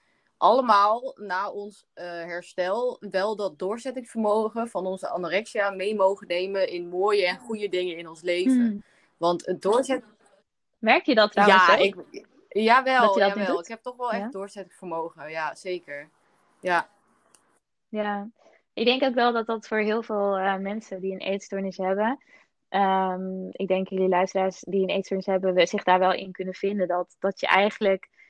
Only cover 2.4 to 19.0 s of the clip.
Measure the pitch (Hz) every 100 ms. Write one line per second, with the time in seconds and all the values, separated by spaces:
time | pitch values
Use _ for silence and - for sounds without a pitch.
2.4 | 175 - 180 214 247 - 208 185 202 208
3.4 | 196 151 185 233 262 247 240 226 208 214
4.4 | 220 226 233 185 190 190 - 180 170 180
5.4 | 226 220 202 190 190 214 190 196 185 175
6.4 | 190 196 185 175 175 180 202 208 180 185
7.4 | 240 220 202 180 180 165 170 165 175 175
8.4 | 208 254 233 202 - _ _ - 170 175
9.4 | - 185 190 233 262 262 - _ _ _
10.4 | _ _ _ _ 220 302 - 220 208 -
11.4 | 202 190 180 - 196 180 - - - _
12.4 | - 202 220 254 262 262 220 196 196 208
13.4 | 196 175 170 233 254 247 247 208 214 196
14.4 | 196 202 185 - 185 165 165 165 147 160
15.4 | 156 - 190 180 151 143 156 _ _ _
16.4 | _ _ 180 170 - _ _ _ _ _
17.4 | _ _ _ _ _ 214 208 208 208 -
18.4 | _ _ _ - 233 254